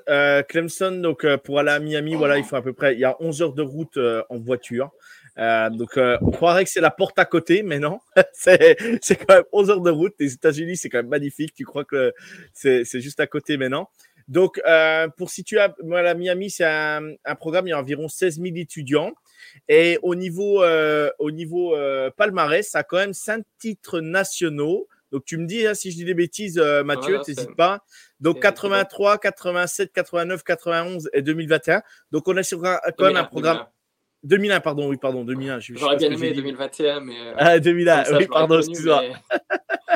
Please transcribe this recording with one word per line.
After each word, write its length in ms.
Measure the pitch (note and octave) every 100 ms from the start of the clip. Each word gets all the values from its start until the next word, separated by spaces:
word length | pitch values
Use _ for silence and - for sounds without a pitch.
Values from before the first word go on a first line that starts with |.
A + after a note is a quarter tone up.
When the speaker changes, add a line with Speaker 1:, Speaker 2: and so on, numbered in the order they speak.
| -
Speaker 1:
euh, 340 | C#3+ C#3+ C#3+
Clemson, 480 | C#3 E3 E3+ - F#3+
donc, 320 | F#3 E3+ D3+ D3+
euh, 120 | C#3
pour 220 | - C#3+
aller 120 | D3
à 80 | D3
Miami, 360 | D3+ D3+ D3+ D#3+
voilà, 220 | D3 C#3+
il 60 |
faut 120 | A#2 C3+
à 60 |
peu 120 | B2+
près, 200 | A#2+ C#3+
il 60 | A#2+
y 60 | B2+
a 120 | C3
onze 220 | E3 D3+
heures 120 | E3
de 80 | C3+
route, 360 | C#3 D3+ D#3+ C#3+
euh, 260 | A#2+ A2+ -
en 100 | B2
voiture. 520 | A2+ B2 - A#2+ C#3 _ - - _ -
Euh, 320 | A2+ A2+ A2
donc, 280 | A2+ A2+ C3+
euh, 200 | B2 A#2+
on 100 | G#2+
croirait 320 | - E3+ F3+
que 60 | F#3+
c'est 100 | F#3
la 120 | D#3
porte 260 | - F#3+ -
à 80 | F3+
côté, 380 | E3+ D#3+ F#3
mais 160 | G#3 C#3+
non. 200 | D3 F#3+ _ F#3+
<laughs> 180 | -
C'est, 440 | - - F3+ E3 D3+ A3+ A#3
c'est 140 | - F#3+
quand 200 | - F#3+
même 80 | -
onze 180 | G#3 G3
heures 120 | G3+
de 80 | F3
route. 240 | D3+ G3 -
Les 140 | C#3+
États-Unis, 440 | B2+ D#3+ D3 E3+ F3+
c'est 120 | C3
quand 100 | A#2+
même 100 | A#2+
magnifique. 440 | D3 C#3+ - D#3
Tu 120 | - C3
crois 200 | C#3+ D3
que 280 | C#3 B2 - - - -
c'est, 320 | - C#3 B2+ A#2+
c'est 160 | B2+
juste 180 | C3+ -
à 80 | D3
côté, 300 | D3+ - C#3+
mais 100 | C3
non. 200 | C#3+ G3 _ _ _ -
Donc, 320 | C#3+ F#3 - D3+
euh, 440 | D#3+ D#3+ D#3+ D#3+ -
pour 140 | F3+
situer, 280 | - F3+ G#3+
à, 160 | G3+ -
voilà, 300 | D#3+ F3 F3
Miami, 360 | E3+ F3+ F3+ G3+
c'est 140 | -
un, 500 | E3 D#3 D3+ D3+ D#3 - C#3
un 100 | D3
programme, 320 | D#3+ F3 F#3
il 40 |
y 20 |
a 60 | D3+
environ 280 | C3 C#3+ D#3
seize 320 | - F#3 D#3
mille 180 | F3+ E3+
étudiants. 540 | E3 D#3+ C3 D3 F#3 D#4+ _ _ - - -
Et 320 | D3+ E3+ E3+
au 140 | F3+ F3
niveau, 480 | F#3 E3+ G3+ G3+
euh, 460 | F3 D#3+ D#3 D3+ D3 -
au 100 | D3+
niveau, 460 | D#3 D#3+ F3 F3 D3+
euh, 340 | C#3 C3+ C3
palmarès, 540 | - G#3+ F#3 D3 E3+ G#3
ça 140 | D#3
a 40 |
quand 120 | - F3
même 180 | G3+
cinq 300 | F#3+ - A3 G#3+ _
titres 400 | A3+ G3 - F3
nationaux. 880 | D#3+ F#3 F#3+ - E3+ D3 D3+ G3 - _ _
Donc, 140 | C#3 -
tu 120 | E3
me 80 | E3
dis, 220 | A3+ G#3+
hein, 60 |
si 180 | G3+ F#3+
je 60 | E3+
dis 80 | F3
des 80 |
bêtises, 440 | E3+ E3+ - G#3 E3+
euh, 260 | D3+ C#3+
Mathieu, 320 | C#3+ C#3+ C#3 F#3+
Speaker 2:
Voilà, 80 |
Speaker 1:
t'hésites 260 | C#3+ C3 -
Speaker 2:
c'est, 60 | -
Speaker 1:
pas. 280 | F3 G3+ _ - _ _
Donc, 160 | D3 C3+
Speaker 2:
c'est, 40 |
c'est 0 |
bon. 0 |
Speaker 1:
quatre-vingt-trois, 800 | G3+ - G3+ G3 G3 - G3+ G#3
quatre-vingt-sept, 720 | G3+ G3 F3+ F3 F3 - F#3+
quatre-vingt-neuf, 520 | F#3 F3 E3+ E3+ F3+
quatre-vingt-onze 640 | - E3+ E3+ E3 F3 F3+ D#3
et 100 | C#3+
deux 120 | C#3
mille 160 | D#3+ D#3
vingt 180 | D#3 -
et 40 |
un. 120 | F#3+ - - -
Donc, 160 | D#3 F3
on 100 | F#3
est 60 |
sur 200 | F3+ F3
un, 160 | F3+ F3+ E3+ E3
quand 80 | F#3+
même 40 |
un 0 |
Speaker 2:
Deux 0 |
mille 80 | F#3
un, 60 | E3
Speaker 1:
programme. 320 | D#3 D#3 D#3
Speaker 2:
deux 0 |
mille 60 |
un. 60 | A2+ _ _ _ _ _
Speaker 1:
Deux 140 | C#3+ G3
mille 140 | G#3
un, 60 | F3+
pardon, 260 | D#3 C#3+ C#3+
oui, 80 | C3+
pardon, 300 | C3+ B2+ A#2+
deux 100 | C3
mille 140 | C3+
un. 100 | B2+
Je, 140 | A2
je 40 | A#2+
Speaker 2:
J'aurais 200 | C#3+ C#3+
bien 120 | D3+
Speaker 1:
pense 80 | C#3
que 60 |
Speaker 2:
aimé 60 | D#3+
Speaker 1:
j'ai 40 |
dit 80 | C#3
Speaker 2:
deux 40 | C#3
mille 100 | C3
vingt 240 | C3+ -
et 100 | D3
un, 120 | C#3+
mais, 180 | C3 A#2
euh, 140 | A#2 A2+
Speaker 1:
Ah, 240 | D#3+ E3
deux 140 | D#3+
mille 160 | F3 E3+
un, 80 | D#3
Speaker 2:
comme 80 | C#3
ça, 120 | D3
Speaker 1:
oui, 60 |
Speaker 2:
je 40 | C3
l'aurais 100 | D#3+
Speaker 1:
pardon, 160 | D#3+ E3
Speaker 2:
connu, 140 | D#3
Speaker 1:
excuse-moi. 340 | E3 D#3 C#3+ B2+ - - - - - - E5+ E5+